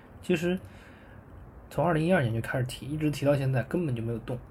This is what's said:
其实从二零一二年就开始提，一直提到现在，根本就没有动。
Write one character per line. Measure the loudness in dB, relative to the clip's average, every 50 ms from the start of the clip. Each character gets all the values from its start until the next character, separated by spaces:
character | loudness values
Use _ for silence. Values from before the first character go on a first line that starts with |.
| -20 -20 -20 -6 0
其 | 2 2
实 | 2 2 2 0 0 -4 -8 -18 -18 -20 -20 -20 -20 -20 -20 -20 -20 -20 -18 -18 -18 -18 -18 -18 -18 -18 -8
从 | -2 0 2
二 | 4 4
零 | 4 4
一 | 4 4
二 | 4 4
年 | 4 2
就 | 0
开 | -2 -2 0 -2
始 | -2
提， | -2 -4 -8 -8
一 | -6 -4
直 | 0 0 0
提 | 0 2 4
到 | 4 4
现 | 4 4 2 2
在， | 2 0
根 | 0 0 0 0
本 | 0 -2
就 | -2 -2
没 | -2 -4
有 | -4
动。 | -4 -6 -6 -6 -8 -10